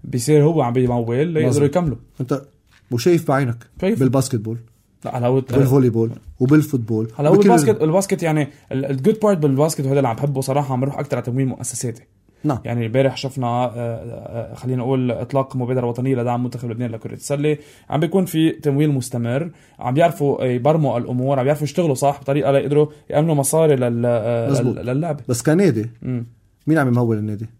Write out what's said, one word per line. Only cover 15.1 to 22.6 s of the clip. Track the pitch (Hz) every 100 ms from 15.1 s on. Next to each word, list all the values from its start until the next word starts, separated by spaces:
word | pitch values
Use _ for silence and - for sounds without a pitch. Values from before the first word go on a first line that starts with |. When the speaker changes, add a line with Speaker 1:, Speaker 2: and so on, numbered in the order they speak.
Speaker 1:
إطلاق | 117 117 135 131 131
مبادرة | 120 127 123
وطنية | 117 131 127
لدعم | 117 120
منتخب | 123 123 120
لبنان | 113 123
لكرة | 110 113
السلة. | - - 143 147 147 - - _
عم | 147
بيكون | 160 185 185
في | 156 160
تمويل | - 147 139 151
مستمر، | 139 120 120 117 127 175 - _ _
عم | 123
بيعرفوا | 131 170 - 143 127
يبرموا | 127 123 127 160 143 117
الأمور، | 120 123 131 139
عم |
بيعرفوا | 127 147
يشتغلوا | 143 - 170 131
صح | 143 139
بطريقة | - 143 139
ليقدروا | 139